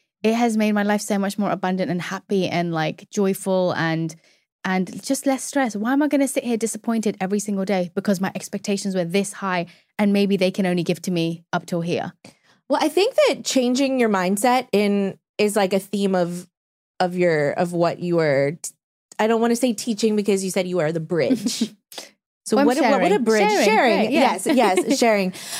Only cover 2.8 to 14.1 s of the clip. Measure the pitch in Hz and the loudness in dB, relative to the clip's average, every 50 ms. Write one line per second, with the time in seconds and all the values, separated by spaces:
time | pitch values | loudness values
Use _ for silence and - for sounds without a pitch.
2.8 | 156 156 - - - _ - 208 196 190 190 - - 196 190 185 180 180 - - | -2 -2 -4 -8 -14 _ -4 -2 0 0 -2 -2 -2 -2 0 0 0 0 0 -2
3.8 | 165 165 160 160 165 160 160 - _ _ _ _ _ _ _ _ - 190 185 190 | -2 -2 -2 -2 -4 -6 -8 -12 _ _ _ _ _ _ _ _ -4 -2 -2 -2
4.8 | 185 - - 196 - - 269 - - 277 262 254 - - - 277 269 226 208 202 | -2 -4 -8 -12 -6 -4 -6 -2 0 -2 -2 -2 -6 -4 -2 -2 -2 -2 -4 -4
5.8 | 214 240 269 277 302 285 302 277 277 247 - 277 - 240 233 220 226 220 - 220 | -2 0 0 0 2 2 2 0 0 0 -2 -4 -2 -2 -2 -2 -2 -4 -6 -6
6.8 | - 233 226 226 208 214 190 - 185 185 208 208 - - 202 190 190 196 202 185 | -4 -2 -2 0 -2 -2 -2 -2 -4 -2 -2 -4 -2 -4 -4 -4 -2 -2 0 -2
7.8 | 180 170 - 196 196 214 196 175 190 165 - 196 - - - 196 - - 196 196 | -2 -2 -4 -4 0 0 0 0 -2 -4 -4 -6 -8 -8 -10 -8 -4 -4 -4 -4
8.8 | - 196 185 185 170 170 170 196 196 - - - 196 190 180 175 170 - - _ | -4 -4 -2 -2 -2 0 0 -2 -2 -2 -6 -8 -6 -4 -2 -4 -4 -6 -12 _
9.8 | _ _ _ - 214 202 196 202 202 196 202 185 185 185 185 - 190 180 180 175 | _ _ _ 0 2 2 4 2 2 2 2 2 2 0 0 0 0 0 0 0
10.8 | 165 185 175 175 - 190 180 170 165 165 165 165 _ _ - 170 170 - 185 170 | 0 -2 -2 -4 -4 -4 -2 -2 -2 -2 -4 -6 _ _ -6 -6 -4 -4 -6 -4
11.8 | 170 175 151 104 - 175 - _ - - _ _ _ _ _ _ _ - 285 - | -2 -2 -4 -4 -4 -8 -12 _ -20 -20 _ _ _ _ _ _ _ -4 -2 0
12.8 | 285 302 - 359 403 523 - - 587 480 269 - - - - 262 240 247 254 254 | 0 0 2 2 2 2 4 4 4 4 2 0 -4 -2 0 2 2 2 2 0
13.8 | 277 262 269 254 233 220 | 0 0 2 2 2 2